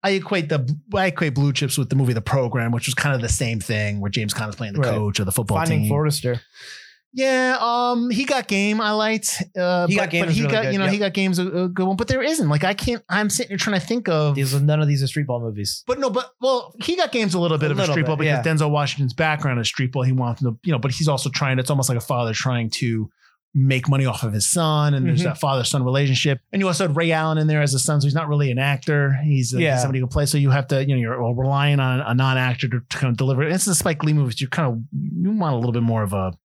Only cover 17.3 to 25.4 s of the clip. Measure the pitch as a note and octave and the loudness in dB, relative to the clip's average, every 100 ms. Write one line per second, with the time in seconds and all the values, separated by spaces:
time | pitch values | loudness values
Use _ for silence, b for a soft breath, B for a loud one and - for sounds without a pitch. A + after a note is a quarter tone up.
17.3 | F3 E3+ D#3+ D3+ C#3+ F3+ D3 D#3 D3+ D3+ | 2 2 2 0 0 0 2 0 0 2
18.3 | D3 A#2+ D#3 D3+ D3 C#3+ - C3+ A#2+ D#3 | 2 2 0 2 0 0 -2 -4 0 0
19.3 | D3+ D3+ B2+ A2 - B2+ C3 B2+ C3 B2 | 0 0 0 -2 -2 -2 0 0 2 0
20.3 | A#2 B2+ A2+ - C3+ C3 B2 D3+ C3+ C#3+ | -2 -2 -2 -2 0 0 0 0 0 -2
21.3 | - C#3 B2+ B2+ C#3+ B2+ A#2+ - B2+ A#2+ | -2 0 0 0 0 0 -2 -2 -2 -2
22.3 | A2 C3 A#2+ A2+ - B2 A2+ G#2+ b b | -2 -2 -2 -2 -2 -2 -2 -4 b b
23.3 | b _ C#3+ C3+ C3 B2+ C3+ C3 G#2+ A#2 | b _ 0 2 2 2 2 0 -2 -4
24.3 | G#2 - F3 D#3+ D3+ D3 C#3 C3 D3+ F3 | -2 0 0 2 2 2 2 2 2 0
25.3 | D3+ | -2